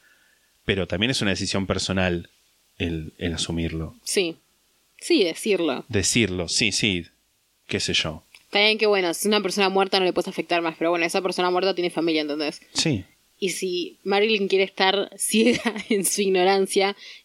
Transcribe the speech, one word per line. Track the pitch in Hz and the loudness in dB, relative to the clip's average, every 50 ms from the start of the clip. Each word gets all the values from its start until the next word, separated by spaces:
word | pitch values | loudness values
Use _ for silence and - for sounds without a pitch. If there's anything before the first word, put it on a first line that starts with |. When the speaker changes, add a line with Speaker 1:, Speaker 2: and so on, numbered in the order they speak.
| _ _ _ _ _ _ _ _ _ _ _ _ _ | _ _ _ _ _ _ _ _ _ _ _ _ _
Speaker 1:
pero | - 101 95 87 | -4 -2 -2 -2
también | - 87 90 107 123 | -2 -2 0 0 0
es | 131 - | 0 0
una | 120 101 | 0 0
decisión | 92 - 98 87 - 101 98 | 0 -2 -2 -2 -2 -2 -2
personal | 92 98 95 - - 92 95 92 92 87 87 85 - _ _ _ _ _ _ _ _ _ | -2 -2 -2 -2 -2 0 0 0 0 0 -4 -6 -10 _ _ _ _ _ _ _ _ _
el, | - 95 85 82 80 78 78 - | -6 -4 -4 -4 -6 -8 -10 -10
el | - 90 87 82 | -8 -6 -6 -4
asumirlo. | 80 - - 82 82 82 80 80 80 80 78 - - - | -4 -6 -4 -4 -4 -4 -4 -4 -6 -8 -10 -12 -14 -10
Speaker 2:
Sí. | - - 208 185 165 165 - _ _ _ _ _ _ _ _ _ _ _ - | -4 -2 -2 -2 -2 -4 -12 _ _ _ _ _ _ _ _ _ _ _ -8
Sí, | - - 349 277 190 | -2 2 2 4 2
decirlo. | 165 160 - - 226 196 185 170 151 127 - - | 2 -2 -2 -2 0 0 2 0 0 -2 -4 -6
Speaker 1:
Decirlo, | - 107 101 90 - - 120 110 92 90 90 85 | -4 -2 0 0 2 2 2 2 2 0 -2 -4
sí, | 82 - - 123 104 | -2 0 0 2 2
sí. | 92 - - 107 92 87 85 - _ _ _ _ _ _ _ _ _ _ _ | 2 2 0 0 0 0 -4 -8 _ _ _ _ _ _ _ _ _ _ _
Qué | - - 95 | -6 -4 -4
sé | - - 85 | -2 -2 -2
yo. | - - 82 78 78 - _ - - _ | -2 -2 -4 -6 -10 -14 _ -20 -20 _
Speaker 2:
Está | _ - 202 | _ 0 2
bien | 208 214 214 | 4 4 4
que, | 214 220 | 2 2
bueno, | 208 208 196 185 170 160 | 2 2 2 2 0 -2
si | - - | -2 2
una | 208 214 214 | 4 4 4
persona | 196 185 180 208 196 190 | 4 2 0 2 2 2
muerta | 190 190 196 190 - 196 | 4 2 2 2 2 2
no | 185 | 2
le | 180 165 | 2 0
puedes | 180 175 | 0 -2
afectar | 196 180 - 165 - 175 170 | -4 -4 -6 -4 -2 0 0
más, | 170 165 165 | 0 -2 -4
pero | - 160 165 | -2 0 0
bueno, | 175 170 165 | 0 0 0
esa | 170 - 196 | 0 0 -2
persona | 180 185 180 180 180 180 | -2 -2 -2 0 0 0
muerta | 180 180 185 190 185 | 0 2 0 0 0
tiene | 175 175 180 | 0 -2 -2
familia, | - 165 160 170 160 156 | -2 -2 0 0 0 0
¿entendés? | 151 147 143 156 151 147 - - - _ - | -2 -2 -4 -4 -4 -6 -6 -10 -14 _ -4
Speaker 1:
Sí. | - - 165 135 98 95 - _ _ _ _ _ _ | -2 0 0 0 -2 -4 -8 _ _ _ _ _ _
Speaker 2:
Y | 202 180 | -6 -6
si | 165 - 190 185 180 175 170 - - _ - | -4 -4 -4 -4 -4 -4 -6 -6 -10 _ -4
Marilyn | 190 202 202 208 226 220 202 196 | 0 2 2 2 2 2 0 0
quiere | 185 190 190 196 | 2 2 2 2
estar | 185 - - 196 190 190 196 - - - | 0 0 0 2 2 2 0 -2 -4 -6
<laughs> | |
ciega | 202 - - - 220 220 247 226 - - 226 214 214 - - | -8 -4 0 2 4 4 4 2 2 -2 -4 -6 -6 -4 -2
en | 220 196 175 | 0 0 0
su | - - 202 | 0 -2 0
ignorancia | 208 196 185 180 180 190 196 196 190 - - 202 190 196 202 - - - - - | 0 2 2 4 4 4 4 2 2 0 2 2 0 0 -2 -6 -12 -20 -20 -8